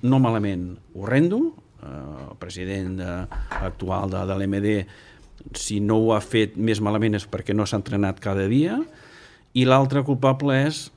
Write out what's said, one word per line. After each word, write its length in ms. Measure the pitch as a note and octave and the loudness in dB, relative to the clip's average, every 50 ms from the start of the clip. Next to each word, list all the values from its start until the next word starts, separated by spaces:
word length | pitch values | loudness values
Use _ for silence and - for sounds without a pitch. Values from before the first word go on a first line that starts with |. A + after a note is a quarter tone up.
| - | 4
no 160 | B2 C3 C3+ | 4 4 6
malament, 540 | C3 A#2+ A2+ A2 G#2 G2+ G2 F2+ F2+ F2+ F#2 - - - - F#2+ | 6 4 4 2 0 0 -2 -2 -4 -6 -10 -12 -18 -18 -14 -10
horrendo, 420 | G2 G#2 A#2+ C3+ D#3 F3 F#3+ A#3 D#4 E4+ - - _ _ _ - | -4 0 4 4 4 4 4 2 0 0 -2 -6 _ _ _ -20
eh, 480 | - C#2+ C2+ D2 - - D#2 C2 C2+ - | -16 -14 -14 -12 -12 -12 -14 -14 -14 -16
el 80 | - | -16
president 640 | - - F2 F2+ F2+ F#2 F#2 G2 G2 F#2+ F#2 F#2 F#2 | -16 -14 -12 -10 -8 -6 -6 -4 -4 -4 -4 -6 -6
de, 160 | F2+ F2+ F2 F2+ F#2 - - - - - - - - | -6 -6 -6 -6 -8 -6 -6 -8 -8 -6 -6 -4 -4
actual 480 | F#2 F2 - - F2+ F#2 F#2 G2 G2 | -6 -6 -6 -4 -4 -2 -2 -2 -2
de, 160 | F#2 F#2 F#2 F#2+ | -2 -4 -2 -2
de 120 | F#2+ F#2+ | -2 -2
l'M 180 | G2 G2 G2 G2 | 0 0 0 0
D, 180 | G2+ G#2 G#2+ G2+ F#2 - - - - - - - - - - - - - - | 2 2 0 0 -2 -6 -12 -20 -20 -20 -20 -20 -20 -20 -20 -20 -18 -16 -12
si 240 | - - - A2 G2+ | -10 -8 -4 -2 -2
no 240 | G2+ G#2 A2 A2 A2 | 0 2 4 4 4
ho 100 | A2+ A2+ G#2 | 4 4 2
ha 20 | |
fet 400 | G#2 - - A#2 A2 G#2 - - | 0 0 2 2 2 2 0 -4
més 240 | G#2+ A2+ A2 G#2 G#2+ | 0 0 0 0 0
malament 320 | G#2 G#2+ G#2+ G#2+ A2+ G#2 | 0 0 2 0 0 0
és 160 | G2+ F#2+ - | 0 -4 -6
perquè 240 | - F2+ - - G2+ | -10 -10 -4 -2 0
no 80 | G#2+ G#2+ | 0 0
s'ha 160 | G2 - G#2 | 0 -2 -4
entrenat 400 | F#2+ - - G2+ G2+ G2 F#2+ F#2 | -4 -2 -2 0 0 0 -2 -4
cada 320 | - G#2 G2 G2 F#2+ G2 | -4 -2 0 0 0 2
dia, 300 | A#2 C3+ D3+ E3+ G#3 C4 D#4+ E4 - - - - - - - - - _ _ _ _ | 4 2 2 2 0 -2 -4 -6 -8 -20 -20 -20 -20 -20 -20 -20 -20 _ _ _ _
i 80 | B2+ B2+ | 0 4
l'altre 400 | B2+ C3 C3+ C#3 C3 C3+ C#3+ C3+ | 6 6 6 4 4 2 0 2
culpable 640 | C#3 C#3+ B2 B2+ C3+ C3+ C3+ C#3+ C#3+ C3+ C3 C#3 D3+ | 2 0 2 4 2 2 2 2 2 2 2 2 0
és 220 | D#3 - - - _ | -2 -4 -10 -14 _